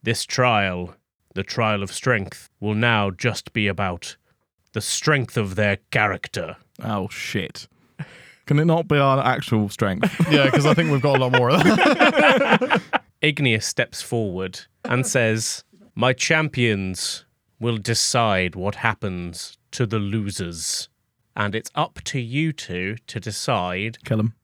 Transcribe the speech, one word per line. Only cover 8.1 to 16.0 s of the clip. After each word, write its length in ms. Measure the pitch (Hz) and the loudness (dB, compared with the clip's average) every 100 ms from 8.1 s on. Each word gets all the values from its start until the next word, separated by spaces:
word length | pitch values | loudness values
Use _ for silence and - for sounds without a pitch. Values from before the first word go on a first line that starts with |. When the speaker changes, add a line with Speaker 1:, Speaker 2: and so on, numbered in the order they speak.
| - - _ - | -16 -20 _ 0
Speaker 2:
Can 120 | 147 | 4
it 60 | |
not 240 | 165 165 165 | 4 2 2
be 80 | 147 | 4
our 220 | 139 135 | 4 4
actual 440 | 127 127 - 113 104 | 2 0 0 0 0
strength? 460 | - 104 92 196 - 165 | 0 -2 2 -2 0 2
<laughs> 40 | |
Speaker 3:
Yeah, 180 | 151 139 | 4 4
'cause 160 | 151 143 | 4 4
I 80 | |
think 160 | 156 160 | 4 2
we've 120 | 143 | 2
got 140 | 143 135 | 2 2
a 80 | |
lot 80 | 127 | 4
more 180 | 127 120 | 4 4
of 120 | 160 | 4
that. 1160 | 170 220 302 277 370 294 302 269 277 - 262 302 - - _ | 6 6 4 4 4 4 4 4 4 2 2 0 0 -6 _
<laughs> 160 | _ | _
Speaker 1:
Igneous 440 | 151 147 139 110 - | -2 2 2 2 0
steps 340 | - 123 - | -4 -4 -6
forward 580 | - 120 107 90 95 - - _ | -6 -4 -2 -4 -8 -10 -20 _
and 220 | - 123 131 | -2 -2 0
says, 580 | 135 113 110 110 - - _ _ | 2 2 0 -2 -8 -12 _ _
"My 180 | - | -2